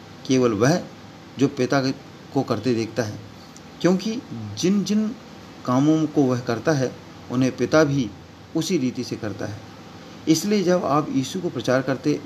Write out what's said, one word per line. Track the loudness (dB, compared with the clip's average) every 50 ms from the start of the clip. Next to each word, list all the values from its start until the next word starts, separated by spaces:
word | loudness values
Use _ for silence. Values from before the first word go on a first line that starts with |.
| -20 -20 -18 -10 -2
केवल | 2 2 4 4 4
वह | 4 4 4 4 4 2 0 -6 -14 -18 -20 -20 -20 -20 -20 -12 -2 0
जो | 0 0
पिता | 2 0 -2 0 2 0 0 0 -4 -6 -12 -18 -20 -20 -14 -4 -2
को | -2
करते | 0 0 -2 0 0 0 0
देखता | 0 -2 -2 -2 -4
है, | -4 -4 -6 -10 -14 -16 -18 -20 -20 -20 -20 -20 -20 -20 -6 0
क्योंकि | 2 2 2 2 0 -4 -6 -6 -8 -10 -10 -10 -10 -8 -6 -2
जिन | 0 2 2 2 0
जिन | 0 0 0 0 -2 -4 -8 -14 -18 -18 -18 -18 -18 -18 -8 -2
कामों | 0 2 4 6 6 4 4 2
को | 2 2 2
वह | 4 4 2 0
करता | -2 -2 -4 -2 0 0
है, | 0 0 0 -2 -4 -8 -16 -18 -20 -18 -10 -4
उन्हें | 0 2 2 2 2
पिता | 0 2 4 6 6 6
भी | 6 4 0 -2 -2 -6 -12 -18 -20 -20 -20 -14 -6 -4
उसी | -2 0 0 0 2
रीति | 2 0 -2 -4 -6
से | -6 -6
करता | -6 -6 -6 -6 -6 -8
है।" | -8 -8 -10 -14 -16 -18 -18 -18 -18 -18 -18 -18 -18 -18 -2 2 2
इसलिए | 2 2 2 2 2 2
जब | 4 4 2 2 2
आप | 2 2 2 2 0
यीशु | 0 -2 -2 -2 -4 -4
को | -4 -4
प्रचार | -4 -2 0 2 2 2
करते, | 2 0 -2 -2 0 -2 -2 -2 -4